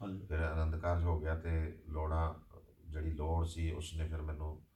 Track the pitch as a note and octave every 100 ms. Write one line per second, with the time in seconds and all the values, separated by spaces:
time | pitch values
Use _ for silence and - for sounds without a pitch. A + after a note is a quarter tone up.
0 | G#2 F#2+ - D#2+ D#2+ E2 D#2+ D#2+ F2 F2
1 | E2 E2 D#2 E2 E2 E2 D#2 - - D#2
2 | D#2 D#2+ D#2+ D#2 - - - - D#2+ D2+
3 | D#2+ D2+ D#2 E2 E2 - E2 D#2+ E2 D#2+
4 | D#2+ D#2+ D#2 D2+ D#2 D#2 -